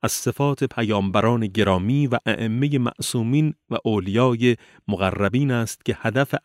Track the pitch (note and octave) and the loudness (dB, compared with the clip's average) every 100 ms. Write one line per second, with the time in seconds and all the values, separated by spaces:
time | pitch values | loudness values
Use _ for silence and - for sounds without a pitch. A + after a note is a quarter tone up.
0 | - - B2 - C#3+ C#3 C3+ - A2 G#2 | -4 -2 -4 0 0 0 -2 -2 0 0
1 | G2 G2+ A2 A#2+ G#2+ G2+ G2 F#2 G2+ C#3 | 2 2 2 2 0 0 2 2 2 0
2 | C#3 A#2+ A2 A2 A2+ A#2 C#3+ C#3 A#2 - | 0 0 0 0 0 0 0 0 -2 -4
3 | - A#2+ A2+ C#3+ D#3 - - A#2+ - G#2+ | -4 -2 0 2 0 -2 -8 -4 0 0
4 | F#2 G#2+ B2+ A#2 B2 A2+ - - - F#2 | 0 2 2 2 0 0 -6 -14 -6 -2
5 | F#2+ F#2 G2+ B2 C#3+ A#2+ A2+ - - A2 | -2 0 0 0 0 0 -4 -6 -6 -4
6 | A2+ A#2+ C#3 - | -2 0 -2 -4